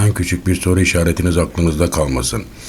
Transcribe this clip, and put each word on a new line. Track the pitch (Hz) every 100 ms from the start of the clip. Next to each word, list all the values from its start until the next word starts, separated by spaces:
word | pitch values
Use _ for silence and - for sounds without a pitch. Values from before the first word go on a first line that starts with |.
| 104
en |
küçük | 92 87 90 -
bir | 90
soru | 92 92
işaretiniz | 90 87 85 80 87 85
aklınızda | 82 - 85 78 85
kalmasın. | 82 73 65 - 113 - -